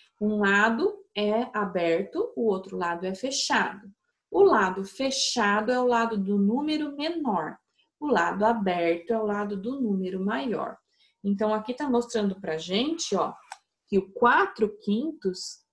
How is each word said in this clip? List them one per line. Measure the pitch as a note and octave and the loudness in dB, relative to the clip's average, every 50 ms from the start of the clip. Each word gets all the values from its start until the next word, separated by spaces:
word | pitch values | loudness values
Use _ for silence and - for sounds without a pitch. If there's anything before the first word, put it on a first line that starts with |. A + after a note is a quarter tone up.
| - _ _ - | -20 _ _ -4
Um | G#3 G#3+ G#3+ G#3 | -2 -2 0 2
lado | G3+ G3 G3 G3+ G#3+ A#3 A3+ A#3+ E4+ G#4+ G#4 - - _ - | 2 4 4 4 4 4 2 2 0 0 -2 -4 -12 _ -6
é | G#3 G#3 G#3 G#3+ A3+ B3 A#3 - | -2 0 0 0 0 0 -2 -4
aberto, | G#3+ G3+ F#3 F3 F3+ E3+ E3 E3 F3 G3+ - - E4 A#4 - - | -4 -4 -2 -2 0 0 2 2 0 0 -2 -4 -4 -4 -4 -4
o | C4 A#3 | -2 0
outro | A3 F#3+ F#3+ F#3+ F#3+ F#3+ | 0 0 0 -4 -8 -8
lado | F#3 F3+ E3+ E3+ F3 F#3 | -4 -4 -4 -4 -4 -4
é | F#3 F#3+ | -6 -6
fechado. | - - C4+ C4+ - - - C4+ A3 F3+ - - - - - - _ _ _ _ _ _ _ | -6 -6 -4 -4 -4 -2 0 2 2 2 0 -4 -8 -16 -20 -20 _ _ _ _ _ _ _
O | - E4+ G4+ | 4 6 6
lado | F#4 C#4 A3 G3 F#3 F#3 F#3+ G3 | 8 8 6 4 2 0 -4 -8
fechado | - - - C4+ C4+ C4+ - - - - B3 G#3 G3+ G3+ G#3+ G#3+ A#3 | -8 -6 -4 -4 -2 -2 -2 -2 -2 0 2 2 2 2 2 2 0
é | B3+ B3+ | 0 2
o | B3 | 2
lado | B3 A#3+ A3+ A#3 A3+ A3 G3+ | 2 2 2 2 0 0 -2
do | F#3+ G3 G#3 | -2 0 2
número | G3+ G3 G3+ A3+ C4+ D4 D4+ D#4 D4+ D4+ C#4+ C#4 | 2 2 2 2 0 0 -2 -2 -2 -2 -4 -6
menor. | C#4 D4 E4 F4 E4+ D4 B3 G3 E3+ D#3 D#3+ E3+ - _ _ _ _ _ _ _ - | -6 -6 -6 -4 -4 -2 -2 -2 -2 -2 -4 -8 -12 _ _ _ _ _ _ _ -8
O | D4 D4 | -2 2
lado | A#3+ F3 E3+ E3+ F3 G3 G#3 | 2 4 2 2 0 2 2
aberto | A3+ A#3 A3+ G3+ F#3+ F3+ F3 E3+ E3+ E3+ E3+ - - A3+ | 2 2 2 0 0 0 2 2 0 0 0 -2 -4 -2
é | |
o | A3 A3 | -2 -2
lado | G#3 G3+ G#3 G#3 G3+ G#3 | -2 -2 -2 -4 -4 -6
do | F#3+ F#3+ A#3+ C4+ C#4 | -6 -6 -6 -6 -4
número | B3+ G#3+ G3 F#3+ F#3 F#3 F#3 F#3 | -2 -2 -2 -2 -2 -4 -4 -4
maior. | F#3+ G#3 A3+ C4 C#4 B3 G3 D#3 - - - - _ _ _ _ _ _ _ _ - | -2 -2 -2 -2 -2 -2 -4 -4 -4 -6 -10 -12 _ _ _ _ _ _ _ _ -4
Então, | G3+ G3+ G3 G#3+ G#3+ G#3+ | -2 0 0 0 0 0
aqui | G#3+ G#3+ A#3+ B3 | 0 -2 -4 -6
tá | B3 D4 C#4 | -4 -2 0
mostrando | A#3+ A#3+ A#3+ - - A3 G3+ G3 F#3+ - | 2 0 0 0 -2 -2 0 0 -2 -4
pra | - D#3+ D#3+ D#3+ | -6 -6 -6 -6
gente, | E3 F3 F#3 G#3+ C4 D#4 E4 E4+ - - G3+ | -4 -2 0 0 0 0 -2 -4 -4 -2 0
ó, | F3+ D3 - - - - - - - _ _ _ _ _ | 0 0 -2 -4 -10 -18 -20 -20 -20 _ _ _ _ _
que | _ G#3 | _ 0
o | F#3+ F#3+ - | 0 0 -2
quatro | - - A#3 A#3+ C4 D#4+ G4 F#4+ - - A3 G#3 - - | 0 4 4 6 6 4 2 0 -2 -2 -4 -4 -4 -4
quintos | - G#3 G3+ A3+ C#4+ D#4+ D#4 - - F#3+ F3+ F3+ - - - - _ _ | -4 -2 -2 -2 -2 -4 -8 -6 -6 -6 -6 -6 -8 -14 -16 -18 _ _